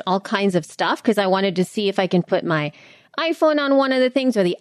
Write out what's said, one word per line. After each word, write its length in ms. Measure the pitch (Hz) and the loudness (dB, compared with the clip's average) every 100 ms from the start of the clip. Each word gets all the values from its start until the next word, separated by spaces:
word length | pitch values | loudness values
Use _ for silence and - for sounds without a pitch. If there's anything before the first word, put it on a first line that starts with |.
| - | -4
all 120 | 190 | -4
kinds 360 | - 202 202 175 | -2 -2 0 0
of 100 | - | -4
stuff, 360 | - 175 277 | -4 -4 0
'cause 140 | - 208 | 0 0
I 80 | 190 | 0
wanted 280 | 190 196 175 | 0 0 -2
to 80 | 180 | -2
see 240 | - 196 | -2 -2
if 80 | 196 | -2
I 80 | 185 | 0
can 140 | 180 | 0
put 200 | - 185 170 | 0 -2 0
my 260 | 156 147 - - - _ - | -2 -4 -10 -20 -20 _ -6
iPhone 420 | 330 330 311 294 | -4 0 2 2
on 160 | 277 277 | 2 2
one 160 | 269 | 2
of 80 | 262 | 2
the 100 | 254 | 0
things 280 | 262 262 220 | 0 0 2
or 60 | |
the 120 | 175 175 | 0 0